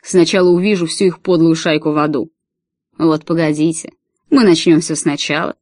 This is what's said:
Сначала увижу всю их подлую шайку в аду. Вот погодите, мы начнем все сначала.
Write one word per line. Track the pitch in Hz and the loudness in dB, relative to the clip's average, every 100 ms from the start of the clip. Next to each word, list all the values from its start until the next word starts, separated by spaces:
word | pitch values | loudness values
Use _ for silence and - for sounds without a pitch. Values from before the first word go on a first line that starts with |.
Сначала | - 185 165 196 180 | 0 2 2 2 2
увижу | 175 196 196 165 | 2 0 -2 -4
всю | - 190 | -2 -2
их | 170 | -2
подлую | - 180 165 160 | -2 0 2 0
шайку | 170 151 156 | -2 -2 -2
в | 151 | -2
аду. | 151 143 107 _ _ _ _ _ _ _ | -2 -4 -8 _ _ _ _ _ _ _
Вот | 160 156 | 0 0
погодите, | - 165 156 151 156 160 - _ _ _ _ | -2 -2 -2 0 -2 -2 -12 _ _ _ _
мы | 277 | 2
начнем | 220 165 - 156 | 4 4 4 2
все | - 156 | 0 -4
сначала. | - 147 - 151 175 - | -4 -4 -4 -4 -4 -10